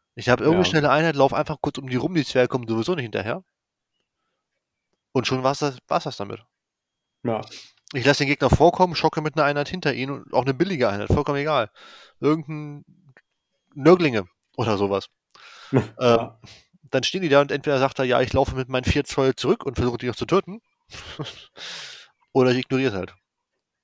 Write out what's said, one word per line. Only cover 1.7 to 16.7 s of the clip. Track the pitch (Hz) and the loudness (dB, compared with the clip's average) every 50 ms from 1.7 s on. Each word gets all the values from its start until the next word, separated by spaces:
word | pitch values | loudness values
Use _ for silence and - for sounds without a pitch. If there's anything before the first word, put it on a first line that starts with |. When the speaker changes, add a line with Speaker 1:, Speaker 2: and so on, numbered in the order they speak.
| - - | -6 -8
Speaker 1:
um | 139 127 | -8 -4
die | 127 | -4
rum, | 123 127 170 185 | -2 -2 0 -2
die | 160 135 | -2 -2
Zwerge | - - 127 123 - | 0 2 2 2 2
kommen | - 127 120 110 | 0 -4 -4 -2
sowieso | 113 113 110 - 185 | -2 -2 -2 -2 -4
nicht | 160 123 | -4 -6
hinterher. | 110 98 - 95 107 123 190 - _ _ _ _ _ _ _ _ _ _ _ _ _ _ _ _ _ _ _ _ _ _ _ _ _ _ _ _ _ _ _ _ _ | -6 -6 -6 -4 -4 -6 -8 -10 _ _ _ _ _ _ _ _ _ _ _ _ _ _ _ _ _ _ _ _ _ _ _ _ _ _ _ _ _ _ _ _ _
Und | _ 131 117 | _ -4 -2
schon | - 131 131 127 | -2 -4 0 0
war's | 131 143 - | 0 0 0
das, | 151 143 127 123 _ | -4 -4 -6 -8 _
war's | _ - 175 - | _ -4 -4 -4
das | 147 - | -6 -10
damit. | - 101 104 107 107 - _ _ _ _ _ _ _ _ _ _ _ _ _ _ _ | -10 -10 -12 -12 -16 -16 _ _ _ _ _ _ _ _ _ _ _ _ _ _ _
Speaker 2:
Ja. | - 120 113 107 - - - - - - _ _ _ _ - | -6 -6 -6 -6 -8 -12 -18 -20 -20 -20 _ _ _ _ -8
Speaker 1:
Ich | 131 113 | 0 2
lass | 139 139 - | 2 2 2
den | 143 | 0
Gegner | 135 143 - 143 123 | -2 0 0 2 2
vorkommen, | - - 147 175 - - 185 180 160 | 4 6 6 4 6 4 0 0 0
schocke | - - 160 - 165 | -2 -2 -2 -2 -2
mit | 151 156 - | -6 -4 -2
einer | 160 147 | 0 0
Einheit | 143 143 147 143 - | 0 0 -2 -4 -6
hinter | - 185 - 151 120 | -8 -4 -4 -4 -2
ihn | 117 127 135 | -2 -6 -6
und | 139 - - - - | -8 -10 -10 -2 0
auch | 123 | 0
eine | 120 135 135 | 0 0 0
billige | 127 170 196 196 139 123 104 | 0 -2 -2 0 0 0 0
Einheit, | 101 101 104 - | 0 -2 0 0
vollkommen | - 151 143 156 143 139 | 0 2 2 0 -2 -2
egal. | 143 156 151 131 110 - _ - - - - - - _ _ _ | -2 0 0 0 0 -2 _ -18 -20 -20 -20 -20 -20 _ _ _
Irgendein | 127 143 156 165 156 156 160 151 151 147 147 147 - _ - _ _ 139 _ - _ _ _ _ _ _ _ _ _ _ _ | 0 0 0 0 -2 -8 -12 -10 -10 -12 -14 -16 -20 _ -20 _ _ _ _ -20 _ _ _ _ _ _ _ _ _ _ _
Nörglinge | 147 131 156 185 180 170 143 117 107 90 - _ _ _ _ _ | 4 6 6 6 8 6 2 0 0 -4 -4 _ _ _ _ _
oder | - 113 113 104 95 | -4 0 0 2 2
sowas. | 101 98 98 98 - - _ _ _ _ _ - - - - - - - | 2 0 0 -2 -4 -6 _ _ _ _ _ -20 -20 -20 -20 -20 -10 -2
Speaker 2:
<laughs> | |
Ja. | 139 127 113 - - - 127 120 120 113 120 117 - _ | 0 0 0 -2 -6 0 2 4 4 4 2 -2 -10 _
Speaker 1:
Ähm, | - - - - _ _ | -20 -20 -20 -20 _ _